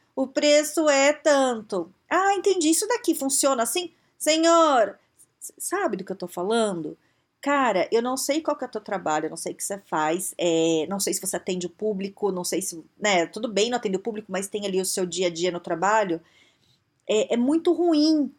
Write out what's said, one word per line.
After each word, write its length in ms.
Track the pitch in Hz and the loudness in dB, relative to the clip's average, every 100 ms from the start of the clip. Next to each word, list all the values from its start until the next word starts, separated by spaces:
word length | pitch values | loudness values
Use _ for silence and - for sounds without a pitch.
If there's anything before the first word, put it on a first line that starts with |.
| _ | _
o 120 | - 269 | -6 -4
preço 600 | 302 294 294 302 - 311 | 2 4 4 4 0 2
é 280 | 269 277 | 4 4
tanto." 760 | 294 311 277 262 226 214 190 165 _ - | 4 2 4 2 0 -4 -6 -6 _ -2
"Ah, 240 | 330 392 | 0 2
entendi, 340 | 392 403 370 311 | 2 0 2 2
isso 180 | 320 427 | 2 0
daqui 280 | 480 - | -2 -2
funciona 480 | 302 269 - 277 262 | -2 -2 0 2 2
assim?" 320 | 233 359 349 _ _ - | -2 -4 -6 _ _ -6
"Senhor," 800 | 302 320 330 330 320 262 202 - _ _ _ _ | 0 2 6 6 6 4 2 -2 _ _ _ _
s-, 140 | - - | -20 -14
sabe 400 | - 370 359 190 | -6 -2 -2 -4
do 80 | |
que 80 | 190 | -6
eu 40 | 185 | -10
tô 120 | 180 | -10
falando? 680 | - 185 226 214 175 156 - _ _ _ _ 277 | -6 -2 0 0 -2 -8 -12 _ _ _ _ -2
Cara, 420 | 285 254 190 - | 2 2 2 2
eu 100 | 226 | 0
não 140 | 247 262 | 0 -2
sei 240 | - 294 | -2 -2
qual 160 | 320 294 | -2 -4
que 80 | |
é 20 | 247 | -6
o 40 | |
teu 100 | 220 | -10
trabalho, 460 | 214 196 175 151 156 | -8 -6 -2 -2 -2
eu 40 | |
não 60 | 165 | -6
sei 160 | 180 | -10
o 20 | |
que 80 | 175 | -8
você 160 | - 196 - | -8 -10 -4
faz, 480 | 160 156 175 - - | -2 0 -2 -4 -2
é, 480 | 175 165 165 160 156 | 0 2 2 0 -2
não 100 | 196 | -4
sei 160 | - | -4
se 60 | - | -4
você 160 | 190 170 | -6 -6
atende 300 | - 185 175 | -4 -6 -6
o 40 | |
público, 600 | - 214 190 196 - 202 | -6 -6 -4 -8 -4 -4
não 100 | 185 | -2
sei 180 | 175 - | -4 -4
se, 220 | 190 165 - - | -6 -10 -16 -6
né, 260 | 214 185 165 | 0 2 0
tudo 200 | - 233 | -4 -4
bem, 240 | 196 226 | 0 0
não 60 | 240 | 0
atende 200 | 220 185 | -2 -4
o 40 | |
público, 320 | 233 214 214 | -4 -8 -6
mas 160 | 185 196 | -8 -6
tem 180 | 208 202 | -6 -4
ali 140 | 190 | -2
o 40 | |
seu 220 | 185 - 185 | -2 -2 -4
dia 220 | 175 180 | -2 -2
a 20 | |
dia 220 | 165 180 | -2 -2
no 80 | 170 | -4
trabalho. 600 | 180 165 185 220 208 165 - _ _ _ _ _ _ _ - | -4 -2 2 2 2 -4 -8 _ _ _ _ _ _ _ -2
É, 260 | 214 208 | -2 0
é 20 | 233 | 0
muito 360 | 254 320 339 | 2 2 2
ruim 600 | 330 349 311 302 311 277 | 2 2 4 4 2 0